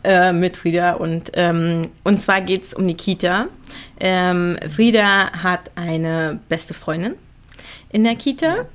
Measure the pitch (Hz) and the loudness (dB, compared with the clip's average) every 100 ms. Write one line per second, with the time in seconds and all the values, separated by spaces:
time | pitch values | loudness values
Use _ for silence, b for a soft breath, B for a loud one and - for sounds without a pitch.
0 | - 185 185 175 180 - 170 170 175 170 | 2 4 4 4 0 0 -2 2 2 0
1 | 165 165 - - 175 165 165 165 - - | -4 -6 -4 0 0 2 0 -2 -4 -4
2 | - 202 - 185 185 185 - - 185 165 | 0 2 2 0 0 -4 -4 -2 -2 -2
3 | - 185 175 190 302 - B B B - | -2 0 0 0 -4 -10 B B B -4
4 | 185 185 180 175 175 175 156 151 233 220 | 0 2 2 2 0 -2 -4 2 4 6
5 | 208 196 190 165 185 175 - - 170 160 | 4 4 0 -2 -2 -4 -6 -8 -4 -2
6 | 160 165 160 - - 160 - 165 - 160 | -2 -2 -4 -6 -6 -6 -6 -10 -6 -4
7 | 202 392 - - - B B B B 208 | -6 -8 -14 -20 -20 B B B B 2
8 | 226 233 277 269 320 403 494 | 2 2 -2 0 0 0 -4